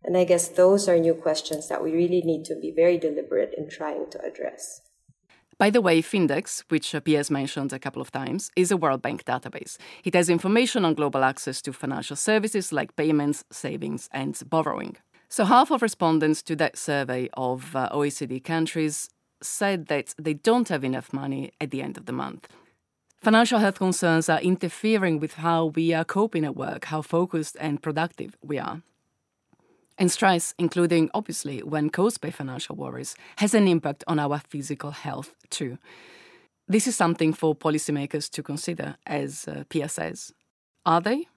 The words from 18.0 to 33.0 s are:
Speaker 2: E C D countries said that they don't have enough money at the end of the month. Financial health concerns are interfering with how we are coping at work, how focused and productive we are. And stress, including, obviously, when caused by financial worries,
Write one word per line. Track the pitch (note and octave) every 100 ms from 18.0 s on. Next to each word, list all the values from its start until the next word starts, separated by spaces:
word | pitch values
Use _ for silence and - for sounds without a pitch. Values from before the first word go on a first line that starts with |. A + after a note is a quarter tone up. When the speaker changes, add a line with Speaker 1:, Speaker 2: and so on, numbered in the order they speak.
Speaker 2:
E | C#3+
C | - C3
D | B2+
countries | - E3 D#3+ E3 D#3 D3+ - _ _ _
said | - - G3+ F#3+ D3+
that | D3 - -
they | D#3 D3
don't | A3+ A#3+ A3+
have | D#3
enough | C3 C3 -
money | C3+ C#3 C3+ C#3 _
at | D3
the | C3
end | C#3+ C3+
of | -
the |
month. | B2+ C3+ B2 - _ _ _ _ _ _ _
Financial | A3 A3 A#3 A#3
health | G#3 G3
concerns | F#3 F3 F3 D#3+ D#3+
are | D#3+
interfering | F3+ F#3 F3 - G#3+ A3 F#3 D#3
with | D3+
how | - E3 E3 E3
we | D#3 E3
are | D#3+ E3
coping | F#3+ A3 E3+ D3+
at | B2+
work, | C3 - -
how | D#3
focused | D3+ E3 F3+ E3 D#3 -
and | D#3 C#3+
productive | D#3+ D3+ E3+ - - _
we | D3 C3
are. | - D#3+ _ _ _ _ _ _ _ _ _ _ _ -
And | F#3
stress, | - G3 F3 - -
including, | E3+ F3 F3 E3+ D#3+
obviously, | - G#3 - C#3+ C3
when | - D3+ D3+
caused | F3+ G#3 A3+
by | D#3+
financial | - C3+ B2+ - -
worries, | C3+ B2